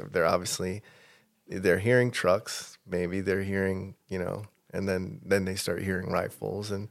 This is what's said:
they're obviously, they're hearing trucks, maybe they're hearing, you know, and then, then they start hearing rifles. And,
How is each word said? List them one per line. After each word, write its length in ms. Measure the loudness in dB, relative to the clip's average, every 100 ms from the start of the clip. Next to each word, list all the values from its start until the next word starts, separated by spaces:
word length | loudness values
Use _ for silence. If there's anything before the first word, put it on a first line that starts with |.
| -4
they're 140 | 2 4
obviously, 560 | 2 0 -4 -4 -4 -10 -20 -20 -20 _ _ -10
they're 300 | 0 4 4
hearing 300 | 6 6 4
trucks, 680 | 2 4 4 0 -10 -12 -16 -4
maybe 320 | -2 0 -2
they're 220 | 0 0
hearing, 520 | 0 0 0 -2 -6 -12 -8
you 100 | -4
know, 280 | -4 -4 -8 _ _
and 140 | -4 -2
then, 320 | -2 -2 -6 0
then 200 | 2 2
they 100 | -2
start 260 | -4 -2
hearing 260 | -2 -2 0
rifles. 600 | -2 -2 -4 -6 -6 -4
And, 160 | -6 -8